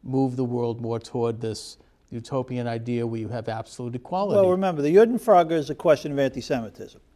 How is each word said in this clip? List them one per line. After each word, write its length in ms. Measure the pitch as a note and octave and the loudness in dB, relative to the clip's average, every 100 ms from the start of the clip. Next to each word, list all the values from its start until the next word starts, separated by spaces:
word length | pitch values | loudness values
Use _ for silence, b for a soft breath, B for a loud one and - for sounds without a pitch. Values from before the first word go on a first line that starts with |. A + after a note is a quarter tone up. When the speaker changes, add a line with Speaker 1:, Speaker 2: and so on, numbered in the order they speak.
Speaker 1:
move 320 | C3 C3 C3+ B2+ | -4 0 0 0
the 80 | |
world 360 | B2+ B2 A#2+ A#2 | -2 -2 -4 -4
more 200 | A#2 A#2 | -4 -6
toward 400 | - B2+ A#2 A2+ | -4 -2 -2 -2
this 360 | A2+ G#2 - - _ _ - | -6 -8 -12 -20 _ _ -14
utopian 580 | A#2+ A2+ C3+ B2+ B2 A#2+ | -14 -6 -6 -4 -6 -4
idea 360 | A#2 A#2 A#2+ | -6 -4 -4
where 140 | A#2 A2+ | -4 -6
you 80 | G#2+ | -8
have 220 | A#2 A2+ | -8 -8
absolute 480 | A2 - - B2 A#2+ | -8 -10 -10 -10 -8
equality. 400 | - F3+ G3+ G3+ | -6 -4 0 4
Speaker 2:
Well, 120 | F#3 | 4
remember, 280 | F#3 F#3+ D#3 | 2 0 0
the 140 | D3 | 4
Judenfrage 560 | F#3 A3+ A#3+ - F#3 E3 | 6 6 4 6 6 6
is 200 | E3 C#3 | 0 -2
a 40 | |
question 380 | C#3 E3+ C#3+ D3+ | 0 2 2 2
of 80 | C#3 | 0
anti-Semitism. 800 | C3+ C3 - C3+ A2 - G#2 - _ | 0 -2 -4 -4 -4 -12 -18 -18 _